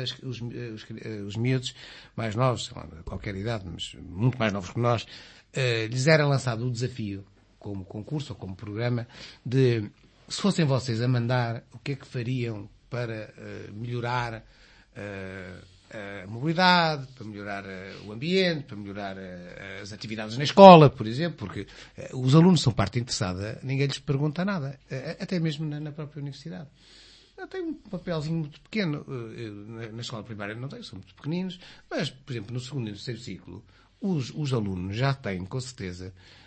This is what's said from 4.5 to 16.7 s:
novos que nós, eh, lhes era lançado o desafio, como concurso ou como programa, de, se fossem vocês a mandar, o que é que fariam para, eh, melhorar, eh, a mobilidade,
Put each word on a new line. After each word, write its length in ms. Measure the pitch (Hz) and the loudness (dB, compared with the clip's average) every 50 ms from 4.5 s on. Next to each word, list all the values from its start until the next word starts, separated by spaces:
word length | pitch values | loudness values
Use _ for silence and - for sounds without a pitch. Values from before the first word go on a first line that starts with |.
| 95 | 0
novos 180 | 101 90 90 | -2 -6 -6
que 80 | - 113 | -4 0
nós, 260 | 120 120 120 110 - - - - - - - - - _ - | 0 2 2 0 -2 -8 -14 -20 -20 -20 -20 -20 -20 _ -4
eh, 340 | - 131 123 117 113 110 | -2 0 0 0 0 -2
lhes 200 | 110 120 127 131 | -2 -2 0 4
era 200 | 156 160 151 147 | 6 6 6 6
lançado 400 | 143 139 131 - 123 117 113 117 | 4 2 2 0 -2 -4 -2 -4
o 40 | 127 | -4
desafio, 540 | 123 117 127 123 - - 110 101 98 98 98 - - _ _ _ _ _ | -4 -4 -4 -4 -4 -6 -6 -6 -6 -8 -12 -16 -20 _ _ _ _ _
como 260 | - 104 101 98 92 | -12 -10 -10 -10 -10
concurso 480 | - - 107 101 - 151 156 143 - 113 | -10 -10 -12 -8 -6 -6 -6 -6 -6 -10
ou 60 | - | -10
como 180 | - 95 95 | -10 -12 -10
programa, 500 | - - 104 104 107 117 123 123 120 117 - - - - - - - - | -10 -10 -8 -4 -2 0 0 0 -2 -4 -6 -12 -18 -18 -18 -18 -14 -6
de, 440 | 123 117 135 131 123 117 113 104 107 - _ - - _ _ - - | 0 4 6 6 6 4 2 0 -4 -10 _ -20 -20 _ _ -14 -12
se 120 | - - | -6 0
fossem 240 | - 202 185 - 165 | 0 2 4 4 4
vocês 360 | 139 135 127 - - 113 110 | 2 2 2 0 -2 -2 0
a 80 | 120 127 | 0 2
mandar, 560 | 127 120 117 117 127 123 120 117 113 113 - - - | 2 2 2 0 0 0 0 -2 -4 -8 -10 -16 -18
o 60 | 117 | -10
que 140 | - 139 139 | -8 -8 -8
é 40 | |
que 100 | 131 - | -8 -10
fariam 640 | - - 131 117 117 131 127 120 117 110 104 104 107 - - _ _ | -10 -8 -6 -6 -4 -4 -4 -4 -4 -6 -8 -12 -14 -18 -20 _ _
para, 420 | - 120 123 113 113 110 107 - - | -8 -8 -6 -6 -8 -10 -12 -14 -16
eh, 340 | - 110 107 101 101 101 - 98 | -16 -16 -14 -14 -14 -14 -14 -12
melhorar, 720 | 104 117 120 120 123 117 120 123 123 120 117 113 110 - - - - - - - - - _ - | -10 -8 -8 -6 -4 -4 -2 -2 -2 -2 -4 -6 -10 -14 -18 -20 -20 -20 -20 -20 -20 -20 _ -16
eh, 580 | - 101 104 101 95 95 95 95 98 92 92 92 90 92 - - - _ - - 113 101 98 101 101 90 | -12 -12 -10 -10 -10 -10 -10 -10 -12 -12 -14 -14 -16 -18 -20 -20 -20 _ -18 -16 -14 -12 -12 -12 -12 -12
a 20 | |
mobilidade, 800 | 95 110 117 131 160 170 165 185 180 | -12 -10 -4 -4 -2 2 4 6 6